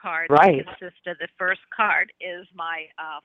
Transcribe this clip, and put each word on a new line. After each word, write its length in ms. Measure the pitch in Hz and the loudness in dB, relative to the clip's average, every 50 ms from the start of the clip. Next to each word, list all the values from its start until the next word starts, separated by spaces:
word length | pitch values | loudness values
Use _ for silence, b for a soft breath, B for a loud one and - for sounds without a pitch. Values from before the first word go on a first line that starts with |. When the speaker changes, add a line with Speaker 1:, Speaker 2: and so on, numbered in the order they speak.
Speaker 1:
cards 340 | - 190 165 160 165 165 143 | -10 -6 -4 -4 0 4 6
Speaker 2:
Right. 200 | 151 175 196 156 | 8 8 8 6
Speaker 1:
consist 480 | 135 131 - - - 185 175 - _ _ | 4 -2 -6 -14 -16 -16 -16 -16 _ _
of, 120 | 180 175 - | -12 -10 -10
the 80 | 170 - - _ | -12 -14 -8 _
first 220 | 185 180 190 - - _ - | -2 -2 -2 -4 -6 _ -2
card 360 | - 214 208 170 160 185 - - _ | 0 0 2 2 0 0 -2 -6 _
is 280 | - 185 175 180 196 - 180 | -12 -12 -12 -12 -14 -18 _
my, 300 | 180 165 165 165 160 156 156 _ - | -12 -10 -8 -8 -10 -10 -14 _ -14
uh, 220 | 160 156 151 147 - | -12 -12 -12 -14 -16